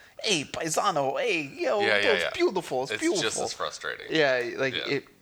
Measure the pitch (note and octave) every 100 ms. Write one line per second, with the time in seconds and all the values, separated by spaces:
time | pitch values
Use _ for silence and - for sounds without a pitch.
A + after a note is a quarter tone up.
0 | - - A3 E3+ C3 - E3 E3 G3+ D#3
1 | C3+ C3+ A#3+ F3 C#3 - - - G#2+ G#2
2 | G2+ F#2 D#2+ - F4 F#3 - B2+ C3+ G#2+
3 | D#4+ G3 A2+ - A2+ - D#2 - D2 B1
4 | - D#3 C#3+ B2+ A#2+ D#2 C3+ F2 - C#3+
5 | - -